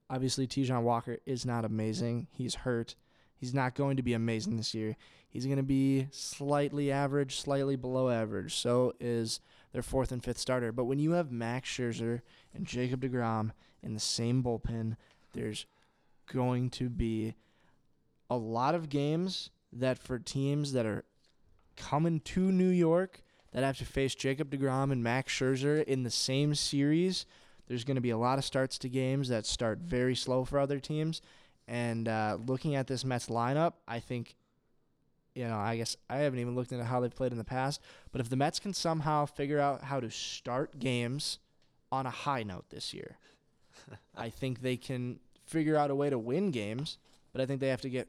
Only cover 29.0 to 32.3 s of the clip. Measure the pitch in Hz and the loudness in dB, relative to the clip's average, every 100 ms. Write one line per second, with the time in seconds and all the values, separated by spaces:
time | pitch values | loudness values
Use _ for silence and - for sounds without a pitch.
29 | 131 139 127 113 - - 117 104 - 123 | 2 2 2 0 0 0 0 0 -2 2
30 | 127 123 - 127 127 139 139 143 - 151 | 2 2 0 0 2 2 2 0 -2 -2
31 | 156 160 - - - _ - 120 120 113 | 0 -2 -10 -20 -20 _ -6 -2 0 0
32 | 113 110 107 | 0 0 0